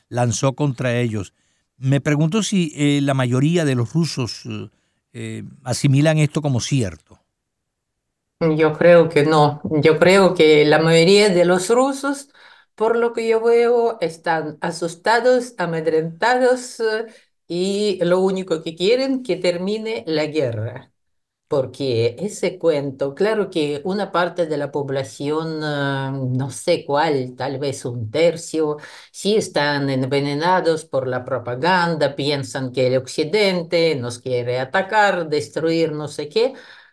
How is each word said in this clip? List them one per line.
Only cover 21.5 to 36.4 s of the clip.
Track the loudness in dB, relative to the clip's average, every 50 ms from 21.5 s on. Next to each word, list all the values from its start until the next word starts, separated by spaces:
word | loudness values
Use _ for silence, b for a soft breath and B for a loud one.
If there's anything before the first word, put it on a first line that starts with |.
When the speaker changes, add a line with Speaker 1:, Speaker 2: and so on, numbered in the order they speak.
| -2 -2 -2 -4 -6 -6 -4 -2 0 0 0 0 -2 -4
Speaker 2:
ese | -6 -8 -6 -4 -4 -4 -4 0
cuento, | 0 0 0 0 -2 -6 -6 -6 -6 -6 -2
claro | 0 0 0 0 0 -2 -2
que | -2 -2 -2 -2 -4 -6 -6
una | -6 -4 -4 -4 -4
parte | -2 -2 -2 -2 -2 -2 -2
de | -2 -2 -4
la | -4 -4
población, | -6 -6 -6 -4 -4 -6 -6 -8 -10 -8 -6 -4 -4 -4 -4 -4 -6 -6 -4
eh, | -4 -4 -2 -2 -2 -4 -4 -4 -6 -6 -6 -4 -4 -4
no | -4 -4 -6
sé | -8 -6 -2 0 0 0 0
cuál, | -2 0 0 0 0 0 -2 -4 -6 -8
tal | -8 -8 -6 -6 -6
vez | -6 -6 -6 -6 -8
un | -8 -8 -8 -8 -4
tercio, | 0 2 2 2 2 0 -6 -6 -4 -2 -2 -2 -4 -6 B B B B B B
sí | -14 -6 -2 0 0
están | 0 0 -2 -2 -2 0 0 0 0 0 0
envenenados | 0 0 0 0 0 -2 -2 -2 -2 -2 0 0 0 2 2 0 0 -2 -4
por | -4 -4 -4 -2 -2
la | -4 -6 -6
propaganda, | -6 -6 -6 -6 -6 -6 -2 0 0 2 2 0 0 0 0 0 -2 -2
piensan | -2 -2 -2 -2 -2 -4 -6 -6 -8 -8 -4
que | -2 0 0 0
el | 0 -2
occidente | -2 -4 -4 -4 -2 -2 0 0 2 2 0 -2 -2 -2 0 2 2 2 0
nos | -2 -4 -8 -10 -10
quiere | -6 -4 -4 -4 -2 -2 -4 -4
atacar, | -4 -2 -2 -2 -2 0 2 2 2 2 2 0 -2 -2
destruir, | -2 -2 -2 -4 -4 -4 -2 0 0 0 0 -2
no | -2 -6 -8 -10
sé | -10 -10 -10 -4
qué, | -2 0